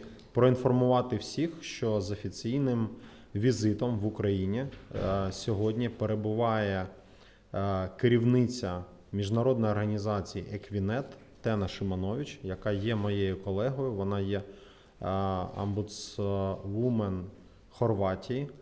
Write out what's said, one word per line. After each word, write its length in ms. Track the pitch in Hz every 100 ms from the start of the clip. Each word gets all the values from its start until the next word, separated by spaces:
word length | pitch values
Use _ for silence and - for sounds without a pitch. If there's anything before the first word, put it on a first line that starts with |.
| - - -
проінформувати 840 | 120 127 127 131 123 127 123 123 107
всіх, 480 | - - 165 -
що 380 | - - 113 107
з 100 | 95
офіційним 800 | 101 98 - 113 139 135 120 110 - - - - 101
візитом 640 | 123 104 107 101 123 110
в 60 | 104
Україні, 600 | - 104 98 95 110 139 - - 104
е, 360 | 95 98 95
сьогодні 580 | - - 101 107 110 120
перебуває, 960 | 117 107 107 107 107 117 110 104 95 92 - - - - - -
е, 360 | 95 98 95 92 -
керівниця 840 | 120 120 120 127 117 - 95 90 90 - -
міжнародної 600 | 101 101 117 123 123 107
організації 760 | 101 104 107 104 101 - 101 87
Еквінет 520 | 101 - 101 98 117 139 - - -
Тена 260 | 117 107 101
Шиманович, 720 | - 98 92 92 120 147 -
яка 280 | 95 92 107
є 240 | 101 107 110
моєю 420 | 104 101 95 95
колегою. 500 | 101 95 123 135 135
Вона 260 | 101 98 101
є, 220 | 98 98 98 - - - - -
е, 40 | 92 95 95 92 90 98
омбудсвумен 1700 | 101 101 101 - - - 98 98 95 95 98 104 127 113 101 92 90 - - - -
Хорватії. 760 | - 117 101 95 92 - 127 147 -